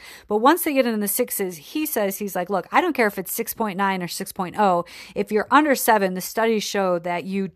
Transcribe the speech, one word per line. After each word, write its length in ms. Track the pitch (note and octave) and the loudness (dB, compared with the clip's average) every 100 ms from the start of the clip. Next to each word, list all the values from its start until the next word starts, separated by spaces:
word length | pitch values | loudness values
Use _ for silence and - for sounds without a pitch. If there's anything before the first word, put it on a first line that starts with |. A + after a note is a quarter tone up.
| - - - | -16 -14 -4
But 100 | G#3 | 2
once 240 | B3 F4 | 4 4
they 100 | E4 | 2
get 140 | C4+ A#3+ | 2 2
in 140 | A3 | 0
the 80 | G3+ | -2
sixes, 480 | - B3 - F#3+ E3 | -2 -2 -4 -6 -8
he 280 | - D#4 | -10 -6
says, 340 | D4+ A#3+ G3 G3 | -4 -2 -2 -4
he's 180 | G3+ F3+ | -6 -6
like, 120 | F3+ | -4
"Look, 200 | G3 - | -4 0
I 100 | B3 | 2
don't 140 | F4 | 2
care 140 | C4+ G#3+ | 2 0
if 100 | - | 0
it's 140 | F3 | -6
six 220 | - A3+ | -6 -6
point 220 | - A3 F3+ | -4 -4 0
nine 240 | G3 F#3+ | 0 0
or 60 | F3 | -4
six 240 | - G3 | -8 -8
point 240 | - F3 - | -6 -4 2
oh. 280 | G3+ F3 E3+ - - - | 4 2 0 -10 -10 -6
If 160 | G3+ | -2
you're 160 | G#3+ F#3+ | -2 4
under 240 | C#4 D4+ | 4 6
seven, 400 | B3+ - G#3+ F#3+ | 2 4 4 4
the 60 | F#3 | -2
studies 420 | - - A3+ A3 | -6 0 2 2
show 380 | - G3+ F#3+ F3 | 0 0 0 0
that 240 | F3 F3 | -2 -6
you 260 | F#3 G3 F#3+ | -4 -4 -4